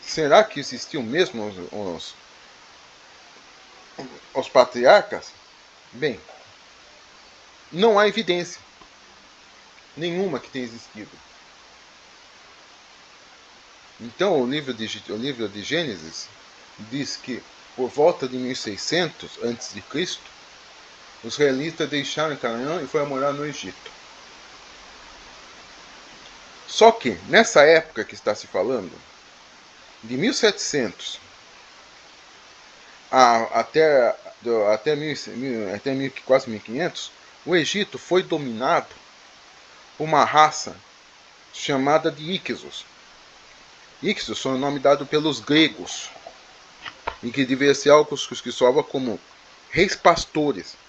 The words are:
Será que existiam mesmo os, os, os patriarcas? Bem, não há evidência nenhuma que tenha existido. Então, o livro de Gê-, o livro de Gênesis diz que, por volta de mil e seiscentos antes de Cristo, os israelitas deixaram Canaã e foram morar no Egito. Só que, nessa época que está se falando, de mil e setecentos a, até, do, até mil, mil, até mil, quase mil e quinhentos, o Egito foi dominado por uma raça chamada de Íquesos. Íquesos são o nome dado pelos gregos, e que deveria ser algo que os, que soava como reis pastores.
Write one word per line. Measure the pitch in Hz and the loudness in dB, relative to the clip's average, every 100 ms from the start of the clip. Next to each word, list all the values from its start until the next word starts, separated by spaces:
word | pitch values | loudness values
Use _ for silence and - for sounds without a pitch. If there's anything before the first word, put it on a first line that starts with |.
Será | - 156 147 170 | -8 -4 6 6
que | 214 147 | 6 -4
existiam | 131 120 - 160 | -10 -12 -8 -8
mesmo | 113 147 180 117 104 92 85 | -4 0 0 -2 -8 -10 -12
os, | 104 98 80 - - - - - - - - - - - - - - - - - - - - | -8 -8 -8 -12 -18 -20 -20 -20 -20 -20 -20 -20 -20 -20 -20 -20 -20 -20 -20 -20 -20 -20 -18
os, | 131 113 - | -16 -18 -8
os | 139 127 | -6 2
patriarcas? | 135 120 120 123 202 - 87 - - - - - - - | 4 4 4 6 6 6 -10 -12 -20 -20 -20 -20 -20 -20
Bem, | 120 143 98 - - - - - - - - - - - - - - - | -6 -6 -6 -14 -20 -20 -20 -20 -20 -20 -20 -20 -20 -20 -20 -20 -20 -12
não | 156 226 202 | 2 4 6
há | 208 | 4
evidência | 202 165 175 170 - - - - - - - - - - - - - - - | 2 -2 -2 -4 -12 -20 -20 -20 -20 -20 -20 -20 -20 -20 -20 -20 -20 -20 -10
nenhuma | 170 175 196 131 | -6 -4 -4 -6
que | - | -8
tenha | 135 | -10
existido. | 123 117 - 110 95 - - - - - - - - - - - - - - - - - - - - - - - - - - - - - | -10 -12 -20 -18 -20 -20 -20 -20 -20 -20 -20 -20 -20 -20 -20 -20 -20 -20 -20 -20 -20 -20 -20 -20 -20 -20 -20 -20 -20 -20 -20 -20 -20 -18
Então, | 113 117 190 160 | -18 -2 0 2
o | 123 | 0
livro | 147 135 | -2 -6
de | 117 110 | -8 -8
Gê-, | 107 101 | -8 -10
o | 107 | -8
livro | 131 123 107 | -6 -6 -8
de | 104 | -8
Gênesis | 92 151 160 95 80 - - - - - - - 107 | -6 -4 -4 -8 -12 -16 -18 -20 -20 -20 -20 -20 -12
diz | 131 131 - | -8 -8 -10
que, | - 113 - - - - | -10 -12 -12 -20 -20 -6
por | 123 | -6
volta | 131 156 170 131 | 2 2 2 -6
de | 127 | -6
mil | 127 | -8
e | 127 | -8
seiscentos | - 98 - 160 165 - - - | -8 -10 -4 -2 -2 -6 -18 -8
antes | 117 120 - | -6 -6 -12
de | 104 | -16
Cristo, | - 143 175 - - - - - - - - - - - | -10 -6 -6 -8 -16 -20 -20 -20 -20 -20 -20 -20 -20 -16
os | 117 | -12
israelitas | 139 143 131 160 165 147 | 0 0 2 -4 -6 -4
deixaram | 143 135 - 156 135 | -4 -4 -4 -4 -4
Canaã | 120 117 135 175 | -6 -4 -4 -6
e | 131 | -4
foram | 147 143 | -4 -2
morar | 135 139 | -2 -2
no | 139 | -4
Egito. | 147 139 95 - - - - - - - - - - - - - - - - - - - - - - - - - - - - - - | -8 -8 -12 -14 -20 -20 -20 -20 -20 -20 -20 -20 -20 -20 -20 -20 -20 -20 -20 -20 -20 -20 -20 -20 -20 -20 -20 -20 -20 -20 -20 -20 -10
Só | - 226 | 6 6
que, | 226 240 123 95 | 6 -4 -4 2
nessa | 170 - - | 2 6 6
época | 147 160 - - | 8 8 4 -10
que | 104 | -10
está | 104 - | -6 -4
se | 104 - | -4 -4
falando, | 98 101 131 90 82 - - - - - - - - - - | -4 -2 -2 -6 -16 -20 -20 -20 -20 -20 -20 -20 -20 -20 -20
de | 113 127 | -10 -4
mil | 208 | -2
e | |
setecentos | 277 214 196 - 147 110 - - - - - - - - - - - - - - - - - - - - - - | 2 0 0 -4 -2 -4 -6 -14 -14 -18 -20 -20 -20 -20 -20 -20 -20 -20 -20 -20 -20 -20 -20 -20 -20 -20 -20 -2
a, | 127 123 117 113 113 | 6 6 6 2 -2
até, | 117 151 160 139 117 - - - | 0 2 4 6 4 0 -10 -10
do, | 117 113 104 | -2 0 2
até | 107 151 151 | 2 0 -2
mil, | 151 139 - | -4 -8 -10
mil, | 107 135 113 101 | -8 -6 -6 -6
até | 101 139 | -6 -4
mil, | 135 135 - | -4 -6 -8
quase | - 131 - | 0 0 0
mil | 107 | -12
e | |
quinhentos, | - 120 175 - - - - - | -10 -6 -6 -6 -14 -16 -20 -16
o | - | 0
Egito | 175 139 196 202 131 | 0 0 -2 -6 -8
foi | - 180 | -2 -2
dominado | 175 160 139 110 135 165 - - - - - - - - - - - - | 0 -4 -4 -4 0 0 -2 -18 -20 -20 -20 -20 -20 -20 -20 -20 -20 -10
por | |
uma | 156 147 | 0 2
raça | 127 151 151 - - - - - - - - - - | 4 6 4 4 -12 -14 -20 -20 -20 -20 -20 -20 -20
chamada | - - 139 135 156 156 | -12 -4 0 2 2 2
de | 143 156 | -6 -8
Íquesos. | 185 - 110 71 - - - - - - - - - - - - - | -8 -6 -10 -10 -16 -18 -20 -20 -20 -20 -20 -20 -20 -20 -20 -20 -8
Íquesos | 135 - - 107 | -6 -4 -6 -6
são | 135 | -4
o | 131 | -2
nome | 139 143 | -4 0
dado | 139 143 | 2 2
pelos | 139 151 156 131 | 2 -2 -2 -4
gregos, | 107 151 156 104 87 - - - - - - - - - - - - - | 2 4 4 0 -12 -12 -14 -18 -20 -20 -20 -20 -20 -18 -18 -12 -12 -8
e | 120 | -6
que | 117 | -2
deveria | 127 131 143 | 0 2 4
ser | 135 143 | 4 8
algo | 151 151 139 | 6 6 -4
que | - | -8
os, | 123 | -10
que | 123 | -10
soava | 120 123 139 | 2 4 4
como | 143 139 127 98 - - - - - | 0 -4 -4 -6 -10 -20 -20 -20 -6
reis | 156 190 | 0 0
pastores. | - 175 165 - 156 147 104 80 - | 2 2 2 -2 -2 -2 -2 -8 -20